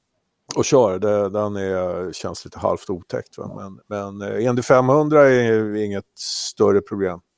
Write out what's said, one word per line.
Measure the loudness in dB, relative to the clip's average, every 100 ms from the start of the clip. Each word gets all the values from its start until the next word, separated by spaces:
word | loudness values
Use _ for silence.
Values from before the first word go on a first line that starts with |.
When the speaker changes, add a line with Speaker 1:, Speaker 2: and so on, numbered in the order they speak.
| _ _ _ _ -8 -4
Speaker 1:
och | 2
kör. | 4 4 0
Det, | 0 0 -2
den | -2 -4 -4
är, | -4 -2 -4 -6 -8
känns | -8 -10 -10 -14
lite | -4
halvt | -2 -2 -6
otäckt, | -10 -8 -10 -10 -14
va? | -14
Speaker 2:
Ja. | -14 -16 -18 -12
Speaker 1:
Men, | -10 -10 -10
men, | -6
eh, | -2 0
Indy | 0
femhundra | 4 4 4 4 4 6
är | 6 6 4
ju | 2 0 -2 -4
inget | -4 -8 -12
större | -8 -8 -6 2 4 4
problem. | 0 -4 -4 -4 _